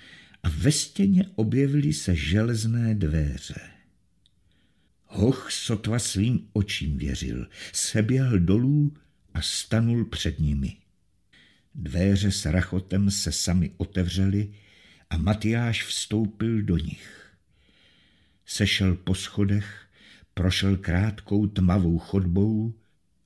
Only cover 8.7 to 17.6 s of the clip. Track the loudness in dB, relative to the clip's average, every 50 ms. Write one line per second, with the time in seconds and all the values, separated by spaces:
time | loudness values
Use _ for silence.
8.7 | 4 4 2 2 0 -4 _ _ _ _ _ _ -10 -8 -6 -4 -4 -6 -4 -2
9.7 | 0 2 2 2 2 0 0 -2 -4 -4 -4 -4 -2 0 0 0 0 0 -2 -4
10.7 | -6 -10 _ _ _ _ _ _ _ _ _ _ _ _ _ _ _ _ _ _
11.7 | -14 -12 -8 -4 -2 2 2 4 4 4 2 2 0 0 0 0 2 2 0 0
12.7 | -2 -4 -4 -2 0 2 2 2 2 0 -2 -4 -4 -2 0 0 2 2 2 0
13.7 | -2 -4 -8 -4 -2 0 0 0 0 2 2 2 2 0 0 -4 -6 -14 -20 -20
14.7 | _ _ -20 -20 -20 _ _ -6 -4 0 0 0 0 0 0 0 0 0 0 -2
15.7 | -2 -4 -4 -6 -6 -8 -6 -4 -2 -2 -2 -2 -2 -4 -2 -2 0 0 0 0
16.7 | 0 0 0 -4 -8 -12 -14 -20 -20 -20 -20 -20 _ _ _ _ _ _